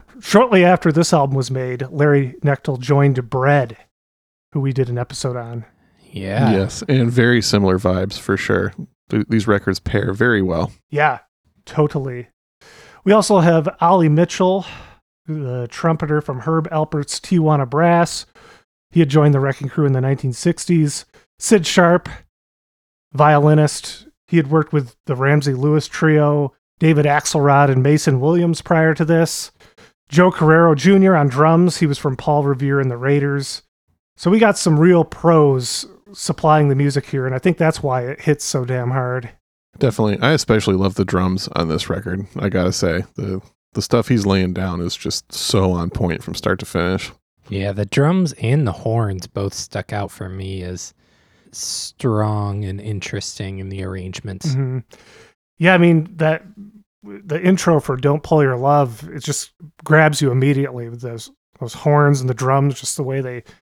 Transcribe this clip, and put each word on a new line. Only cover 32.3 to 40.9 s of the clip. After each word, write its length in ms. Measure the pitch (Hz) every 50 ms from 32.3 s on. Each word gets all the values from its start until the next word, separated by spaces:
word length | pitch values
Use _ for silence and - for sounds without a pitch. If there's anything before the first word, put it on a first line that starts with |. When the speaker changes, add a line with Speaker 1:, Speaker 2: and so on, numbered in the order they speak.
| 151 147 143
Speaker 1:
Revere 340 | 139 139 127 143 139 139 139
and 120 | 135 131
the 60 | 123
Raiders. 640 | 120 123 135 143 143 139 143 139 143 135 - - - _ _ _ _ _ _ _ _ _ _ _
So 140 | - - 175
we 80 | 196 226
got 180 | 226 214 202
some 220 | - - 175 156 147
real 240 | 160 180 180 170 156
pros 840 | - - - - 170 170 160 151 143 135 131 123 117 - - - - - _ _ _ 202
supplying 560 | - - - 156 - - 156 151 151 147 143
the 80 | 135
music 300 | 131 143 143 131 139 -
here, 200 | - - 135 127
and 80 | 131 127
I 40 | 131
think 200 | - 185 170 -
that's 240 | 170 160 156 - -
why 200 | 143 127 127 123
it 140 | 127 139 -
hits 240 | - - 147 - -
so 200 | - - 139 127
damn 280 | 123 127 123 123 120 127
hard. 380 | 135 127 123 123 127 120 117 - _ _ _ _ _ _ _ _ -
Speaker 3:
Definitely. 420 | - 127 107 - 110 107 101 -
I 120 | - 135 160
especially 440 | - - - 113 110 - - 95
love 180 | 92 98 95